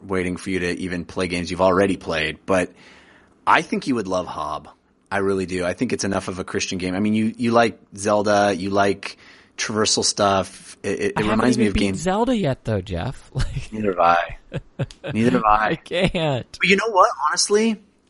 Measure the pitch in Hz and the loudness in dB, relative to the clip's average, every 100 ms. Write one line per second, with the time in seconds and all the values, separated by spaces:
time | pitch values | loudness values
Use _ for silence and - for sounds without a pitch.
0 | 98 92 90 87 - 92 87 87 90 90 | -6 -2 -2 -4 -4 -2 -2 -4 -6 -6
1 | 85 - 90 87 85 87 95 92 98 87 | -6 -4 -4 -4 -4 2 4 4 4 0
2 | 92 82 80 80 - 95 87 - - - | -4 -2 -2 -4 -2 0 0 -6 -20 -20
3 | - - _ _ - 123 165 214 151 120 | -20 -20 _ _ 2 2 2 -4 -2 -2
4 | 95 92 80 85 76 76 78 - _ _ | 0 -2 -4 -8 -8 -8 -10 -20 _ _
5 | - 98 98 98 90 92 87 90 123 - | -6 -2 0 0 -2 -2 -4 -2 -2 -2
6 | 104 98 95 92 87 98 - 95 90 90 | -2 -2 -4 -8 -6 -6 -4 -4 -4 -2
7 | 107 110 110 113 117 117 117 - _ 95 | 0 0 0 -2 2 4 2 0 _ -6
8 | 104 104 104 101 101 90 98 101 101 92 | 0 2 4 4 2 0 -2 0 0 0
9 | - - - - _ - - 107 107 - | -6 -14 -20 -20 _ -10 -4 -2 0 0
10 | 104 - 101 98 92 - - - 101 - | -2 2 2 2 -2 -8 -20 -10 -6 -4
11 | 101 - 107 107 123 123 110 - 101 95 | -2 -2 0 2 2 2 2 2 0 -2
12 | 175 196 240 233 165 127 - 104 92 85 | -2 0 0 0 0 -2 -2 -4 -4 -6
13 | 110 - - 135 - 139 - 110 107 - | -6 -8 -8 -4 -2 -4 -8 -4 -2 4
14 | 85 85 85 - - - - - - - | 4 4 0 -8 -12 -14 -10 -8 -8 -8
15 | - 104 - 240 107 107 110 170 - 180 | -6 0 2 4 4 4 2 -2 -4 -2
16 | 185 180 160 127 - - 175 196 226 190 | 0 0 0 -2 -6 -2 2 2 4 4
17 | 220 139 151 175 - 208 226 208 - _ | 4 4 -2 0 2 2 2 -2 -8 _